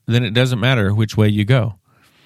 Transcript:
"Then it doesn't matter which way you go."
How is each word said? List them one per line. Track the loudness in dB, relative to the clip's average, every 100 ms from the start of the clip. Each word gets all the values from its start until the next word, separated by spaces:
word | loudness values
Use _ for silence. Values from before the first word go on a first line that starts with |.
| -2
"Then | -2
it | 0
doesn't | 0 0 0
matter | 0 0 0
which | 0 -2 0
way | 0
you | 0
go." | 0 0 0 -6 _ _ _ _